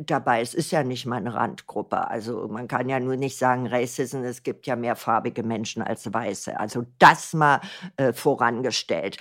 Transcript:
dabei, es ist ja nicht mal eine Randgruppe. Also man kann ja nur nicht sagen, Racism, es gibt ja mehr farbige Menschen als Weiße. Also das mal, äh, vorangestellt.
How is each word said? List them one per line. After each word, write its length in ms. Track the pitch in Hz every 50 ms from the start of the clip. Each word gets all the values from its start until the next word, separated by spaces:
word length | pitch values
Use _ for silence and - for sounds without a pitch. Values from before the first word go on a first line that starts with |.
dabei, 400 | 151 - 156 135 - 139 120 113
es 140 | 120 - -
ist 180 | - 143 -
ja 100 | 135 127
nicht 240 | 131 127 127 120 -
mal 120 | 123 123 120
eine 160 | 95 120 113
Randgruppe. 760 | 120 120 - - - - - - 107 98 - - 90 - -
Also 380 | 107 117 104 117 120 90 - 107
man 180 | 104 113 123
kann 220 | - 135 123 127 131
ja 100 | 135 131
nur 160 | 123 131 131
nicht 240 | 127 139 131 - -
sagen, 300 | 131 127 127 127 127 117
Racism, 560 | 127 123 123 123 - - 135 117 - 131 123
es 180 | 123 120 -
gibt 240 | - 139 113 - -
ja 80 | 143 123
mehr 220 | 117 117 120 113
farbige 480 | - - 117 113 110 110 120 - - 110
Menschen 380 | 113 117 107 113 - - 113
als 300 | 104 - 110 - - 113
Weiße. 460 | 101 113 120 101 101 - - - - -
Also 260 | - 110 - 120 120 - _ -
das 340 | 190 151 165 160 - -
mal, 280 | - 156 151 147 139 - - - - - - 180 -
äh, 160 | - 139 123
vorangestellt. 1080 | 113 - - 151 135 - 123 117 120 113 127 123 107 - - - 101 80 82 101 - -